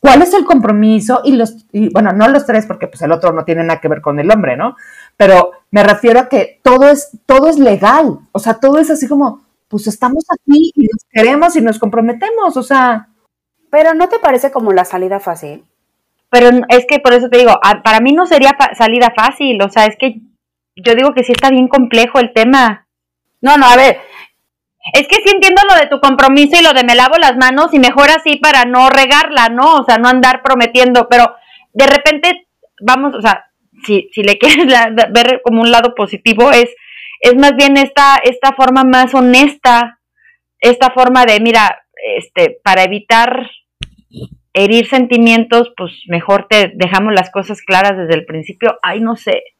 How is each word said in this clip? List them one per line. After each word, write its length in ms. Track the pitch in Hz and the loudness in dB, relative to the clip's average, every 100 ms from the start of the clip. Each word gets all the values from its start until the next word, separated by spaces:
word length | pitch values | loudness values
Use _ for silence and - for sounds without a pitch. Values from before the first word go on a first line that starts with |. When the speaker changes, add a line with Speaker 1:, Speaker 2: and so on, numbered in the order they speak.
Speaker 1:
cuál 220 | 277 269 | 4 4
es 100 | 359 | 4
el 100 | 392 | 0
compromiso 760 | - 302 214 208 214 220 214 247 | 0 0 0 0 0 0 -2 -4
y 80 | 277 | 0
los, 240 | 262 220 - _ | -2 -2 -8 _
y, 160 | 202 214 | -6 -4
bueno, 220 | 190 208 | -2 -2
no 160 | 190 220 | 0 0
los 180 | 277 277 | 0 -2
tres 180 | 220 214 | -4 -4
porque 200 | 180 185 | -12 -12
pues 160 | - | -10
el 80 | 156 | -4
otro 200 | 165 170 | -2 -2
no 120 | 165 | -4
tiene 200 | 160 165 | -6 -6
nada 160 | 165 156 | -4 -4
que 80 | 156 | -4
ver 120 | 147 | -6
con 160 | 151 147 | -6 -4
el 100 | 165 | -2
hombre, 260 | 220 165 123 | -2 -2 -6
¿no? 200 | 214 - - - _ _ | -8 -12 -20 -20 _ _
Pero 340 | 196 185 175 - _ | 2 4 2 -6 _
me 120 | 208 | 0
refiero 380 | 202 208 233 233 | 0 0 2 0
a 80 | 254 | 0
que 320 | 262 - _ | -4 -4 _
todo 260 | 262 254 277 | 0 4 4
es, 220 | 285 - - - | 2 -4 -20 0
todo 220 | 269 311 | 2 2
es 100 | 302 | 2
legal, 600 | 254 196 202 285 294 151 _ | 2 2 0 0 0 -6 _
o 60 | 202 | -8
sea, 160 | 226 | -6
todo 240 | 226 269 294 | -2 0 0
es 120 | 311 | 0
así 180 | 311 254 | -2 -2
como, 320 | 285 277 - _ _ _ | -2 -4 -6 _ _ _
pues 180 | 208 214 | -10 -8
estamos 380 | 208 247 285 320 | -6 -4 -4 -6
aquí 420 | 339 - 285 330 | -10 0 0 2
y 80 | - | 0
nos 220 | 220 220 _ | -2 -4 _
queremos 460 | 226 226 285 339 330 | -2 0 2 0 0
y 40 | |
nos 160 | 226 220 | -2 -2
comprometemos, 760 | 214 226 233 233 403 453 381 262 | -4 -2 -4 -4 -6 -4 -4 -4
o 60 | |
sea. 460 | - 269 254 220 _ _ _ _ _ _ _ | -2 0 0 -2 _ _ _ _ _ _ _
Speaker 2:
Pero 240 | 294 320 | 0 0
¿no 140 | 320 359 | 0 -2
te 100 | 440 | -2
parece 320 | 339 254 277 | -2 -2 -2
como 200 | 269 220 | -4 -2
la 120 | 190 | -2
salida 360 | 180 185 185 196 | -2 -6 -8 -8
fácil? 440 | 196 165 147 151 _ _ _ _ _ _ _ | -10 -12 -14 -20 _ _ _ _ _ _ _
Speaker 3:
Pero 180 | 247 240 | 2 4
n-, 160 | 247 240 | 2 2
es 180 | 247 247 | 0 2
que 100 | 294 | -2
por 120 | 262 | 2
eso 160 | 247 240 | 0 2
te 100 | 240 | 2
digo, 120 | 240 202 | 2 2
a-, 200 | 196 208 | 0 0
para 180 | 226 220 | 0 0
mí 120 | 247 | 2
no 140 | 302 359 | 0 2
sería 260 | 311 269 277 | 2 2 2
fa-, 160 | 269 | -2
salida 380 | - 226 240 240 233 | 0 -2 2 0 0
fácil, 440 | 233 269 277 220 | -4 -2 -6 -2
o 60 | 196 | -2
sea, 180 | 226 214 | 0 0
es 100 | 214 | 0
que 220 | 262 220 _ _ _ _ _ - | -6 -6 _ _ _ _ _ -8
yo 180 | 185 | -2
digo 180 | 233 269 | 0 0
que 100 | 254 | -2
sí 80 | 247 | -4
está 180 | 240 269 | -2 0
bien 180 | 262 254 | 0 0
complejo 520 | 277 240 226 240 269 | 0 0 0 0 -2
el 120 | 240 | -2
tema. 540 | 233 226 269 240 202 _ _ _ _ _ _ | -2 0 2 0 -4 _ _ _ _ _ _
Speaker 2:
No, 140 | 254 294 | 0 2
no, 80 | 254 | 4
a 100 | 247 | 4
ver. 220 | 262 - - - - _ _ _ _ _ - | 4 0 -10 -20 -20 _ _ _ _ _ -4
Speaker 3:
Es 160 | 277 285 | -4 -2
que 80 | 415 | -2
sí 140 | 403 | 0
entiendo 280 | 392 381 370 403 | 0 0 2 2
lo 60 | 349 | 2
de 80 | 285 | 0
tu 100 | 277 | 0
compromiso 560 | 285 262 269 277 285 349 | 0 2 2 2 2 2
y 20 | |
lo 100 | 330 | 2
de 120 | 262 | 0
me 100 | 240 | 0
lavo 220 | 240 254 330 | 2 2 2
las 180 | 302 247 | 0 2
manos 380 | 254 269 320 | 0 0 0
y 60 | 302 | 2
mejor 280 | 254 254 285 | 2 2 2
así 280 | 311 320 285 | 2 -2 -2
para 300 | 302 277 247 | 0 0 0
no 220 | 254 262 | 2 2
regarla, 600 | 269 262 285 311 294 233 | 2 2 0 0 0 0
¿no? 300 | 240 285 311 | 0 2 2
O 60 | |
sea, 140 | 254 247 | 2 0
no 100 | 247 | 2
andar 340 | 254 254 254 | 2 0 0
prometiendo, 640 | 262 254 233 247 254 247 233 | -2 0 0 0 2 2 2
pero 260 | 247 240 - _ _ _ | 2 2 -2 _ _ _
de 140 | 208 277 | 0 2
repente, 580 | 285 302 302 339 359 _ _ _ _ | 2 0 -2 -4 -4 _ _ _ _
vamos, 320 | 208 254 277 240 | -2 -2 -2 -4
o 40 | |
sea, 260 | 214 190 _ _ _ _ | -2 -2 _ _ _ _
si, 240 | - 202 - | -4 -4 -4
si 100 | - | -6
le 160 | 202 - | -2 0
<laughs> 0 | |
quieres 280 | 247 302 302 | 0 0 2
la-, 200 | 247 226 | 2 0
da-, 160 | 220 208 | -2 0
ver 300 | 220 240 247 | 0 0 -2
como 160 | 240 226 | -2 -2
un 100 | 233 | 2
lado 200 | 233 240 233 | 0 0 -4
positivo, 560 | 202 196 233 220 247 | -8 -4 -4 0 2
es, 160 | 247 240 - - - - - | 2 0 -6 -20 -20 -20 -2
es 140 | 240 | 0
más 220 | 247 285 254 | 2 2 2
bien 200 | 277 277 | 0 2
esta, 420 | 277 285 277 277 | 0 0 2 2
esta 300 | 247 247 269 | -2 -2 -4
forma 320 | 269 262 262 | 0 0 2
más 280 | 262 254 254 | 2 2 0
honesta, 840 | 254 247 254 285 285 254 240 233 _ _ _ _ _ _ _ | 0 2 2 0 0 0 0 0 _ _ _ _ _ _ _
esta 300 | 240 247 254 | 0 2 0
forma 340 | 254 254 254 247 | 2 2 2 2
de, 140 | 214 | 2
mira, 420 | 226 226 202 - _ - 220 - | 0 2 0 -4 _ -14 -8 -8
este, 440 | - - 165 - | -8 -2 -2 -2
para 220 | 208 185 | -2 0
evitar 640 | 185 208 _ 226 240 247 240 - _ _ - _ _ 131 123 _ _ | 0 -4 _ 0 0 -4 -12 -20 _ _ -20 _ _ -20 -20 _ _
herir 340 | 185 202 233 233 | -4 0 0 0
sentimientos, 840 | 262 247 240 233 226 226 233 240 - | -2 -2 0 0 0 0 -2 -2 -8
pues 160 | 180 - - | -16 -16 -10
mejor 400 | 170 165 196 - | -8 -2 -4 0
te 240 | 214 202 202 | -2 -2 -4
dejamos 360 | 180 190 214 | -4 -4 -2
las 180 | 202 185 | -4 -4
cosas 300 | 196 190 202 | -8 -10 -14
claras 360 | - 185 196 190 | -4 -2 -2 -4
desde 160 | 165 | -4
el 100 | 160 | -6
principio. 540 | 165 160 156 - 226 - | -6 -14 -14 -6 -6 -4
Ay, 180 | 180 196 | -8 -6
no 160 | 226 226 | -8 -8
sé. 260 | - - - _ | -6 -8 -8 _